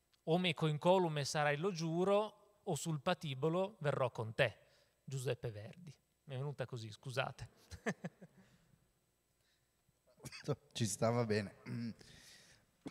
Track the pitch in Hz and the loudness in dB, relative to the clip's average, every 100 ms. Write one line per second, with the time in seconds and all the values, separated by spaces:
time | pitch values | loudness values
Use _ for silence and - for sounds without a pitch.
0 | _ _ - 170 180 - 160 151 175 190 | _ _ 2 4 4 2 0 2 6 6
1 | 175 151 135 160 147 147 190 170 165 165 | 4 0 -2 2 2 2 0 -2 -2 2
2 | 190 202 214 - - _ - 151 170 151 | 4 4 2 -6 -20 _ -4 -4 -2 -2
3 | 185 175 156 131 160 175 196 220 143 135 | 0 -2 -2 -2 0 2 0 -2 -2 2
4 | 123 - 113 - 127 - - _ _ _ | 0 0 -4 2 2 2 -14 _ _ _
5 | - 135 127 123 127 104 104 - 113 - | -10 -6 -4 -4 -6 -8 -12 -16 -18 -20
6 | _ _ - 131 143 135 127 123 110 107 | _ _ -12 -8 -6 -6 -8 -8 -10 -12
7 | - 123 127 - - - - - - - | -8 -6 -6 -8 -16 -18 -20 -8 -6 -6
8 | 175 - 180 - - _ _ _ _ _ | -10 -14 -20 -20 -20 _ _ _ _ _
9 | _ _ _ _ _ _ _ _ _ _ | _ _ _ _ _ _ _ _ _ _
10 | _ _ 127 - - 139 _ - 110 - | _ _ -16 -10 -6 -6 _ -2 -2 2
11 | 113 120 113 107 98 - - 123 117 - | 2 2 2 0 -2 -8 -10 -6 -6 -8
12 | - - - - - - _ _ - | -16 -20 -20 -20 -20 -20 _ _ -18